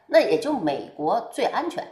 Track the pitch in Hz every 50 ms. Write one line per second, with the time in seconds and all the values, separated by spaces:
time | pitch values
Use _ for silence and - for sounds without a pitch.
0 | _ - - 330 277 - 156 151 - 285 302 240 165 151 135 107 104 - - -
1 | 147 156 196 233 233 - - - 247 - - 233 311 339 - - - -